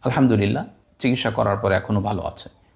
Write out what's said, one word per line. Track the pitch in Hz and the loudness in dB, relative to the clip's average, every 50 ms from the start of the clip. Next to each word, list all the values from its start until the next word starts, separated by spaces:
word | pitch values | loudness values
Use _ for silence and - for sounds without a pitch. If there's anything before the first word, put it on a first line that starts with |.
| - | -4
আলহামদুলিল্লাহ, | 127 123 151 131 120 110 101 101 98 117 147 - - - _ _ _ _ - | -2 2 4 4 4 4 4 2 2 0 -2 -6 -10 -16 _ _ _ _ -4
চিকিৎসা | - 123 131 127 - - | -2 -2 0 0 -2 -2
করার | 110 - 110 104 101 | 0 0 0 0 0
পরে | 101 107 98 95 | 0 2 2 0
এখনও | 95 - - 107 98 | 0 0 0 -2 -2
ভালো | 95 104 101 85 | 0 -2 -4 -4
আছে, | 65 - - - - - _ _ _ _ _ | -4 -8 -8 -10 -20 -20 _ _ _ _ _